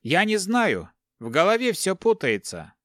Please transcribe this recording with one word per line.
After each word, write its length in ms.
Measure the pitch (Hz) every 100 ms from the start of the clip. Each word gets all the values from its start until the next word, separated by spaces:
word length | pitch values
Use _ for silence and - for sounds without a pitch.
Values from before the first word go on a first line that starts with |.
Я 220 | 113 165
не 140 | 214 214
знаю. 520 | 185 240 220 98 80 _ _ _
В 100 | 117
голове 440 | 131 180 226 247
все 220 | 190 190 185
путается. 760 | 226 220 131 104 - 87 76 _